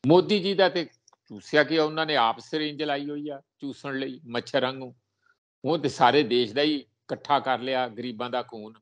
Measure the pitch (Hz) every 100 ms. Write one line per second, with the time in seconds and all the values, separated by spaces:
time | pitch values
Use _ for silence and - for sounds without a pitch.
0 | 131 175 156 208 185 190 185 180 147 _
1 | _ _ _ 107 - 151 139 160 156 156
2 | 156 147 113 117 - 156 151 147 151 143
3 | 143 147 147 139 _ _ 143 127 143 135
4 | 135 127 117 120 120 139 127 135 127 127
5 | _ _ _ _ _ _ 131 165 139 -
6 | 127 139 127 120 113 120 151 147 - _
7 | - 127 - 139 135 123 127 127 123 107
8 | 123 110 123 123 117 113 107 110